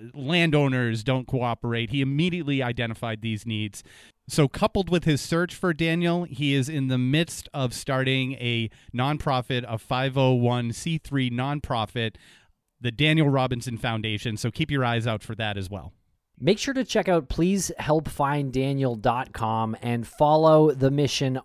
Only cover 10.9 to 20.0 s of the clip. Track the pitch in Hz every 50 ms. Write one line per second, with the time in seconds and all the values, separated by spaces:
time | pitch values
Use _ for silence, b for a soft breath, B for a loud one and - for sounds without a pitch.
10.9 | 165 156 - - 139 139 127 123 120 120 127 139 143 147 - - 139 117 107 -
11.9 | - 123 113 110 - b b b b b b b _ _ _ _ _ _ 120 120
12.9 | 113 104 147 156 156 160 147 143 135 135 127 127 127 120 117 127 117 110 - 123
13.9 | 113 110 107 110 107 101 - 123 107 107 - 120 - - 160 147 147 139 127 120
14.9 | 117 117 110 123 110 104 - - 113 98 113 107 104 101 95 92 104 95 78 90
15.9 | - _ _ _ _ _ _ _ _ - - 147 208 214 - - 262 262 254 -
16.9 | - 220 180 - 180 165 139 - - - 165 180 196 196 170 - - - - -
17.9 | 151 160 151 - - - 143 139 147 147 143 135 120 131 131 139 139 139 135 131
18.9 | 120 110 101 123 117 123 131 - - - 117 110 113 113 113 110 110 - - 120
19.9 | 120 120